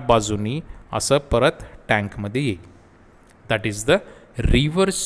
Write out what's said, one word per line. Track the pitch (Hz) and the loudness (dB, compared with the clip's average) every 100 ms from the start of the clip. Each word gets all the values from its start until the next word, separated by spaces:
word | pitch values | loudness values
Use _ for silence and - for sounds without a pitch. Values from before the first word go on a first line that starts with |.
| 123 | 4
बाजूनी | 117 104 104 107 147 - - - | 2 2 -4 -4 -6 -10 -16 -8
असं | 107 - 139 - | -4 0 0 2
परत | 117 143 - - - - | 2 2 0 -8 -10 -2
टँकमध्ये | 107 101 113 101 127 | 0 0 -6 -6 -2
येईल. | 143 87 - - - - - - - - - | -2 -4 -10 -20 -20 -20 -20 -20 -20 -14 -4
That | 110 110 | -2 -2
is | 101 117 | -4 0
the | 190 - - - - | 0 0 -18 -14 -2
reverse | 117 123 147 175 190 190 | 2 2 2 2 0 -2